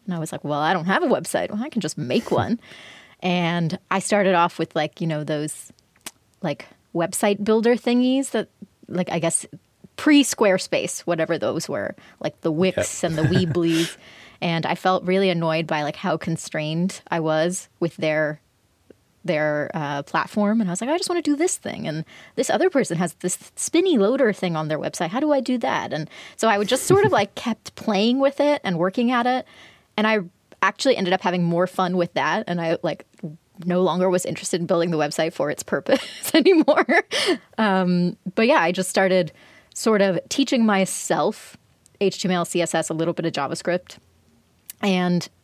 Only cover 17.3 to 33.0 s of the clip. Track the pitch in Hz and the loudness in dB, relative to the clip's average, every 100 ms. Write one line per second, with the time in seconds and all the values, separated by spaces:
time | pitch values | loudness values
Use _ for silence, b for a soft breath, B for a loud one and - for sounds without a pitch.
17.3 | 156 170 185 - - 170 - 156 156 151 | 0 0 -4 -12 -6 -6 -2 -2 0 -2
18.3 | 151 _ _ _ _ _ _ _ _ - | -4 _ _ _ _ _ _ _ _ -4
19.3 | 151 151 147 147 165 143 143 147 165 - | 0 0 -2 -4 -6 -4 -6 -4 -4 -2
20.3 | 214 208 226 190 180 233 339 381 349 294 | 0 0 0 0 -2 -2 -2 -2 -2 -2
21.3 | 285 349 - - - - 156 B B B | 0 -2 -4 -8 -8 -6 -6 B B B
22.3 | - - - 359 277 214 165 180 - 180 | -4 0 2 2 2 0 0 -2 -4 -6
23.3 | - - - - 320 370 269 196 262 240 | -6 -10 -10 -2 2 4 4 4 4 2
24.3 | 196 180 160 156 156 156 - 165 226 302 | 0 -2 -2 -2 -2 -4 -4 -4 0 2
25.3 | 285 262 247 254 - - 151 151 B B | 2 0 -2 -2 -2 -4 -6 -8 B B
26.3 | - 226 202 202 262 - 381 403 262 202 | -2 2 2 2 0 4 4 6 4 0
27.3 | - 240 220 - - - 196 226 262 277 | -4 -6 -6 -10 -8 -2 0 2 2 0
28.3 | 277 285 294 196 170 180 247 240 247 247 | 2 2 0 0 0 0 0 0 2 0
29.3 | 254 B B B B B - 220 220 175 | -2 B B B B B -2 0 0 -2
30.3 | - _ - 190 - 269 - 180 185 185 | -12 _ -2 -2 2 0 2 2 0 2
31.3 | 180 170 170 180 - 180 180 170 147 156 | 0 2 2 0 0 0 0 0 0 -2
32.3 | 170 - 175 165 170 165 - | -2 -2 -4 -2 -2 -2 -6